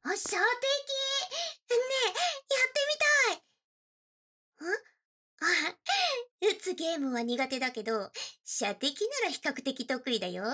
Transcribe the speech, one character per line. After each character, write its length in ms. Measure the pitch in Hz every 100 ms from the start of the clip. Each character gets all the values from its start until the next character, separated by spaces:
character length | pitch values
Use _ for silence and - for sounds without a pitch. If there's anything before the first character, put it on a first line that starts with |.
あ、 140 | 277 403
射 140 | -
的！ 60 | 392
ね 40 | 415 494 539 554 554 539 539 554 740 622 679 - _
え、 380 | 480 508 523 453
や 500 | 370 719 587 - 539
っ 20 | 508
て 40 | 508 571 605 605 587 480 349 _ _ _ _ _ _ _ _ _ _ _ _
み 0 |
た 40 |
い！ 40 | 330
ん？ 40 | 403 - _ _ _ _ _
あ、 60 | 330 - 320 - - 807 719 523 494 _
打 140 | 392 370
つ 140 | -
ゲ 200 | 359 330
ー 40 | 330
ム 120 | 269
は 100 | 240
苦 260 | 233 240 262
手 100 | 262
だ 140 | 254
け 100 | 247
ど、 300 | 208 220 190 - - -
射 300 | - - 208 202
的 240 | 285 285 427 554
な 40 | 381
ら 60 |
比 80 | 277
較 200 | 302 -
的 240 | - 262 233
得 240 | 254 262
意 100 | 226
だ 80 | 185
よ。 160 | 180 208